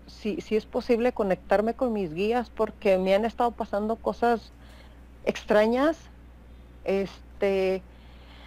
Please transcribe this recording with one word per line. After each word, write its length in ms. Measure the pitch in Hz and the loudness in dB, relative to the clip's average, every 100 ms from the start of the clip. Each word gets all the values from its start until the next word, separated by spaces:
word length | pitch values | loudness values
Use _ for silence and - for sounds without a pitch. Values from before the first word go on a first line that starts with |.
| - | -12
si, 340 | - 214 160 | -8 -6 -6
si 140 | - 214 | -2 -4
es 100 | - | -2
posible, 460 | 247 - 226 247 | -6 0 2 2
conectarme 640 | - 202 180 - 196 220 233 | 0 0 0 2 2 2 -2
con 180 | 254 | -2
mis 180 | 214 175 160 | -2 -4 -2
guías, 340 | 208 240 226 | 0 0 -2
porque 480 | - 214 - 202 185 | -4 -4 0 2 2
me 160 | 190 | 4
han 120 | 196 226 | 2 2
estado 260 | - 240 | 0 -2
pasando 440 | 233 220 202 214 226 | -2 -6 -4 -4 -4
cosas 540 | 220 - 233 226 - - - - - - - - - | -4 0 0 0 -4 -20 -20 -20 -20 -20 -20 -8 -6
extrañas. 720 | - - 214 220 247 302 311 - - - - - - - - | -6 2 4 4 4 0 -2 -10 -20 -20 -20 -20 -20 -20 -10
Este, 960 | - 196 190 - - - 202 196 190 190 - - - - - - | -4 -2 -2 -10 -16 -2 0 2 2 0 -6 -20 -20 -20 -20 -20